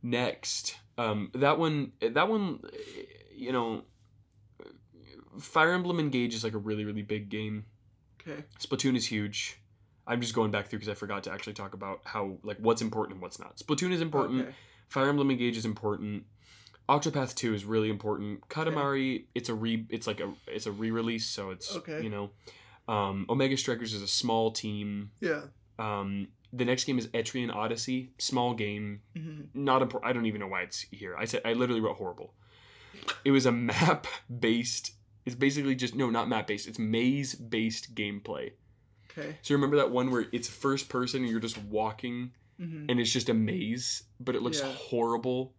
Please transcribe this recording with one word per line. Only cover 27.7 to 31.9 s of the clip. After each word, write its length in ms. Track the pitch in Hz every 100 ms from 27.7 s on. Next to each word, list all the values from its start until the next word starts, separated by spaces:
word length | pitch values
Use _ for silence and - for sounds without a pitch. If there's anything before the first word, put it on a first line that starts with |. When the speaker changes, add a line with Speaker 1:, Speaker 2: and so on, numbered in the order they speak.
| 113 120 127 127 -
Speaker 1:
small 360 | - 127 123
game, 480 | 113 104 104 104 104 _ 170
Speaker 2:
Mm-hmm. 260 | 160 156 - - 139
Speaker 1:
not 160 | 131
impor-, 180 | 127 127
I 100 | 117
don't 120 | 123 113
even 140 | 104
know 80 | 98
why 140 | 95
it's 200 | 92 - -
here. 240 | 98 98 87
I 80 | 113
said, 160 | 120
I 80 | 113
literally 280 | 120 123 117
wrote 160 | 110